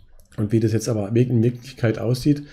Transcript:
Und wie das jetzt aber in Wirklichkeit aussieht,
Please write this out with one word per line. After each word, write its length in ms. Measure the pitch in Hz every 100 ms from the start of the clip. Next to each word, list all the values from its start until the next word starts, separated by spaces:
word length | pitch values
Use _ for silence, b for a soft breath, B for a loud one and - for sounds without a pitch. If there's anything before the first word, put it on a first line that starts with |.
| - - _ -
Und 160 | 104
wie 80 | 117
das 140 | 110
jetzt 160 | 110 123
aber 260 | 110 98 117
in 280 | 123 120
Wirklichkeit 560 | 117 120 - - 113 -
aussieht, 420 | 104 131 147 147 147